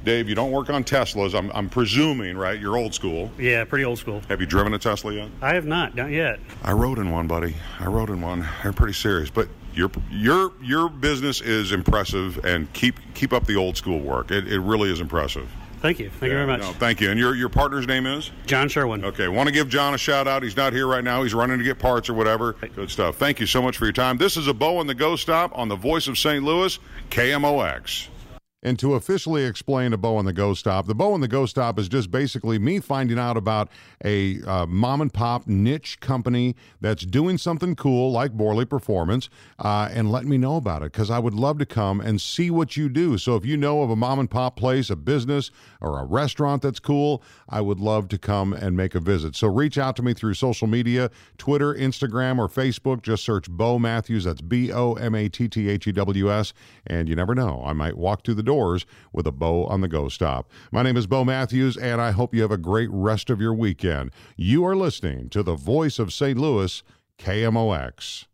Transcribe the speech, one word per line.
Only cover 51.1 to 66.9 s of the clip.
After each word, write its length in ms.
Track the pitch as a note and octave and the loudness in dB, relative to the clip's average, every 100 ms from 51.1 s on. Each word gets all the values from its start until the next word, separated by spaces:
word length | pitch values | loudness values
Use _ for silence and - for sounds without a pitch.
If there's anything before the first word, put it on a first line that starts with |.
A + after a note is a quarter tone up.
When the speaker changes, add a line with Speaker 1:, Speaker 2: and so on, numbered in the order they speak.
| - - - | -4 -20 -8
Speaker 1:
Twitter, 360 | - C#3+ D3 | 0 2 2
Instagram, 600 | D3 C3+ - B2+ A2+ B2+ B2+ | 0 -2 0 -2 0 0 2
or 80 | G#2 | 0
Facebook. 540 | - C3 A2+ C3+ B2+ | 2 0 0 -2 -2
Just 240 | A2 A2 | -2 -2
search 260 | - G#2 F2 | 0 -2 -2
Bo 280 | E2+ A2+ A#2+ | -2 2 2
Matthews. 460 | A#2 A#2 - A2 | 2 0 0 -2
That's 180 | F2 D#2+ | 0 -4
B 280 | E2 B2 B2 | 0 0 2
O 220 | B2 A#2+ | 0 0
M 200 | A#2 A#2+ | 0 0
A 160 | G#2+ G#2+ | 0 0
T 180 | - A#2 | 0 -2
T 220 | A2+ G2+ | 0 0
H 160 | G2+ - | 0 0
E 60 | |
W 380 | F#2+ G2 G2 G2+ | 0 2 2 4
S. 220 | G#2 G#2 - - - - | 2 0 -6 -20 -20 -4
And 220 | E2+ D#2+ | -2 0
you 80 | E2 | 0
never 180 | F#2 | 0
know, 280 | B2 A2+ B1+ | 0 0 -2
I 80 | C2+ | -4
might 240 | D2+ D#2+ - | -2 -2 -2
walk 260 | F2+ G#2 | -2 -2
through 120 | - | -2
the 80 | G#2+ A2 | 0 2
doors 340 | D3 F#2+ F2+ - - - | 2 2 0 -4 -20 -8
with 140 | - D#2 | -4 -4
a 60 | |
Bo 320 | C2+ E2 E2+ - | -2 0 0 0
on 140 | G2 | 0
the 80 | F#2 | 0
Go 200 | D#2+ C#2 | -2 -4
Stop. 420 | - D#2+ B1+ - - - | -2 -2 -2 -6 -18 -4
My 100 | A#2 | 0
name 140 | B2+ B2 | 2 0
is 100 | G2 | 0
Bo 180 | C3+ | 0
Matthews, 520 | B2+ C3 C3 B2+ C3 A#2+ | 2 0 0 2 2 0
and 240 | B2 A#2 | -4 -2
I 100 | A#2 | 0
hope 240 | G2 B2 | 0 2
you 80 | A2+ | 2
have 80 | G#2+ | 2
a 80 | G2+ | 0
great 320 | E2 G#2+ A2+ | 0 0 0
rest 400 | G2 G2+ G#2+ - | 0 0 0 0
of 100 | G#2+ | 0
your 140 | A2 | 0
weekend. 560 | A2 A2 E2+ F#2 D2 C2 - - - | 2 0 0 0 0 -4 -10 -18 -4
You 280 | F2 D3 F3+ | 2 4 4
are 100 | F#3+ | 2
listening 520 | F3+ - D#2+ B1+ B1 | 0 -2 -6 -6 -4
to 120 | G#2 | -2
the 120 | F#2 | -2
Voice 440 | D#2 C#2 C#3+ D#3 - | -2 0 2 2 0
of 140 | G#2 | -4
Saint 260 | - C#3 B2 | 0 0 2
Louis, 440 | D3+ A2+ F#2+ - _ | 2 2 0 -4 _